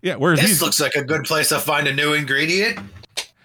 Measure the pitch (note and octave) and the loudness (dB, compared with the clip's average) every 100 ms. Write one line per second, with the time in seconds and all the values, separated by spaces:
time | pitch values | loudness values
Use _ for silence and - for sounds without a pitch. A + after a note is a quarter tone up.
0 | F3+ C3 E3 D#3 G3 F3 D#3+ - C#3 D3+ | -6 0 2 4 4 2 2 0 0 -2
1 | C3 D#3 B2+ D#3 D3+ D3 - D3 D3 C#3 | -2 -4 -2 0 0 0 0 0 0 0
2 | D3 D3+ C#3 C3+ D#3 F#3 A3 A3+ G3+ - | 0 0 0 -2 0 0 0 -4 -12 -18
3 | - - - _ | -14 -12 -12 _